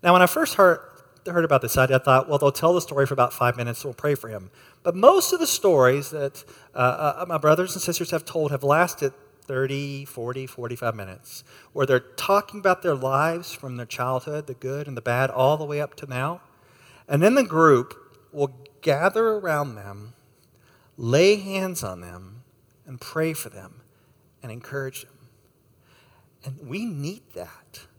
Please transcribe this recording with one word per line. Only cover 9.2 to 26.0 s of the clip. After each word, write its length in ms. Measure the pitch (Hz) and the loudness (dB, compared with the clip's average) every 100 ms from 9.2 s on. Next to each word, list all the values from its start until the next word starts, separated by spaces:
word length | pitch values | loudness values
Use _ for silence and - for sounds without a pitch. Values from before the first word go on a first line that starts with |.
| _ _ - | _ _ -10
thirty, 580 | 131 135 139 143 139 | -4 -4 -4 -8 -10
forty, 420 | 139 - 120 127 131 | -12 -12 -10 -10 -12
forty-five 480 | - 120 120 120 | -12 -10 -6 -6
minutes, 480 | 110 95 92 - - _ - _ | -6 -12 -16 -18 -20 _ -20 _
where 140 | - 135 | -4 2
they're 140 | 127 | 2
talking 600 | - - - 202 202 208 | 0 -10 0 0 0 -2
about 220 | 190 180 | 0 0
their 120 | 180 | 0
lives 600 | 143 131 135 156 170 170 | -2 -2 0 0 -4 -10
from 240 | - 135 123 | -14 -12 -12
their 80 | 120 | -12
childhood, 600 | - 127 131 139 147 147 | -6 -4 -4 -4 -10 -10
the 60 | |
good 340 | 123 131 139 147 | -12 -8 -8 -10
and 80 | |
the 60 | 123 | -8
bad, 300 | 117 120 131 | -2 0 0
all 260 | 131 131 151 | 2 2 2
the 80 | |
way 160 | 151 147 | -2 -6
up 140 | 147 | -6
to 120 | - 139 | -10 -10
now. 360 | 127 139 170 _ _ _ _ _ - - | -6 -6 -8 _ _ _ _ _ -20 -2
And 160 | 143 | 4
then 120 | 190 | 4
the 100 | 262 | 4
group 500 | 226 160 160 131 123 - - _ _ | 2 4 6 6 2 -12 -20 _ _
will 220 | 151 139 127 - _ | -6 -6 -6 -20 _
gather 460 | - 143 180 220 226 | -2 2 0 0 -2
around 480 | 214 190 151 143 | -2 -2 -2 -4
them, 400 | 110 98 101 107 120 _ _ _ _ _ _ _ - | -8 -16 -16 -18 -20 _ _ _ _ _ _ _ -8
lay 400 | 117 135 185 208 | 0 4 4 4
hands 480 | 196 190 190 175 | -2 -6 -6 -6
on 160 | 104 90 | -8 -10
them, 440 | 87 87 92 110 _ _ _ _ - | -14 -18 -20 -20 _ _ _ _ -20
and 120 | 127 | -18
pray 360 | - 160 160 | -10 -4 -4
for 160 | 156 107 | -4 -12
them 320 | 101 92 - _ _ _ _ _ _ | -16 -20 -20 _ _ _ _ _ _
and 80 | 123 | -16
encourage 520 | 113 - 139 135 - | -14 -10 -10 -8 -12
them. 260 | - _ _ _ _ _ _ _ _ _ | -20 _ _ _ _ _ _ _ _ _